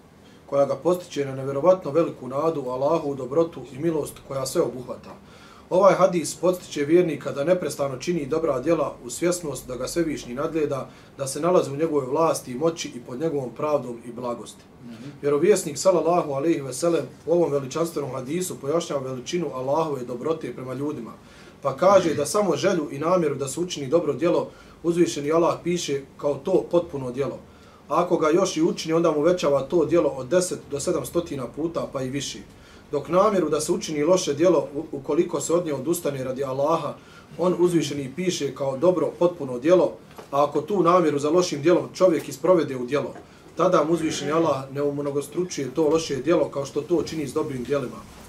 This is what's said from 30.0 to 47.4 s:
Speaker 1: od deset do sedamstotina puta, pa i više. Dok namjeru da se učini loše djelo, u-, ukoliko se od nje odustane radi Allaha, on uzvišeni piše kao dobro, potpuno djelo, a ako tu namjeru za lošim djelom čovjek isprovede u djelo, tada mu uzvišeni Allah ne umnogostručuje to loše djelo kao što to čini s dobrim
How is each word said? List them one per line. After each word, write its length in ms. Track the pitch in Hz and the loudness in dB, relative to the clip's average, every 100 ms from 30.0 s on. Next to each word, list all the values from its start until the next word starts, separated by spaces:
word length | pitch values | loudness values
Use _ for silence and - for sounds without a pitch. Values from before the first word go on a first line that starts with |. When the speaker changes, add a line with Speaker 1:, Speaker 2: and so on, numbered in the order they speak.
| 147 | 2
Speaker 1:
od 180 | 131 127 | -2 0
deset 320 | 180 180 135 123 | 0 0 -6 -8
do 80 | 143 | -6
sedamstotina 680 | 180 156 131 170 170 139 120 | -2 -4 -2 -4 -4 -6 -8
puta, 400 | 139 165 147 120 | -6 -6 -4 -6
pa 80 | 135 | -6
i 80 | 131 | -6
više. 300 | 135 - - - - - - - | -6 -8 -10 -16 -20 -20 -20 -6
Dok 180 | 147 139 | -6 2
namjeru 400 | 175 214 190 151 | 4 4 4 2
da 120 | - | 0
se 100 | - | 0
učini 320 | 185 - 151 | -2 -2 0
loše 300 | 151 185 151 | 4 4 2
djelo, 340 | 135 185 156 - 139 | 4 4 4 2 -6
u-, 100 | 165 | -8
ukoliko 500 | 139 147 151 180 139 | -8 0 0 0 -2
se 120 | 131 | 0
od 120 | 170 160 | 0 0
nje 80 | |
odustane 500 | 135 135 175 147 135 | -4 -2 -2 -2 -4
radi 200 | 131 127 | -6 -4
Allaha, 500 | 139 135 147 160 139 113 - - - - | -4 0 2 0 -2 -10 -16 -20 -16 -2
on 180 | 180 160 | 0 2
uzvišeni 520 | 175 165 135 143 127 165 | 2 2 0 -4 -6 -4
piše 400 | 180 - 139 131 | -4 -2 -4 -2
kao 220 | 135 127 | -4 2
dobro, 340 | 175 170 135 - | 2 2 0 0
potpuno 400 | 175 175 131 120 | 0 0 -6 -2
djelo, 380 | 151 180 139 - - - - | 4 4 4 -2 -16 -20 -4
a 120 | 139 | 0
ako 180 | 143 147 | 2 0
tu 220 | 139 202 | -2 2
namjeru 360 | 165 185 156 143 | 4 6 4 2
za 100 | 147 | 2
lošim 320 | 175 175 139 | 2 2 0
djelom 280 | 151 160 131 | 2 2 0
čovjek 360 | - 185 147 - | 2 4 4 -2
isprovede 480 | 135 165 175 139 127 | -2 4 4 2 -4
u 80 | 120 | -4
djelo, 280 | 139 117 - - - - - | -4 -4 -10 -20 -20 -12 0
tada 240 | 180 170 | 2 4
mu 100 | 151 | 2
uzvišeni 380 | 165 151 - 143 | 0 0 -2 0
Allah 400 | 165 160 135 135 | 2 2 0 -4
ne 100 | 139 | -4
umnogostručuje 920 | 147 143 143 143 139 170 180 - 131 160 | -2 -2 -2 -4 -4 -4 -4 -4 -4 0
to 140 | 147 | 2
loše 260 | 160 165 131 | 2 0 -2
djelo 340 | 143 170 139 | 2 2 2
kao 160 | 143 139 | -4 -6
što 160 | 147 | -6
to 220 | 143 165 | 0 0
čini 240 | - 160 135 | 0 -6 -4
s 60 | |
dobrim 300 | 156 | -4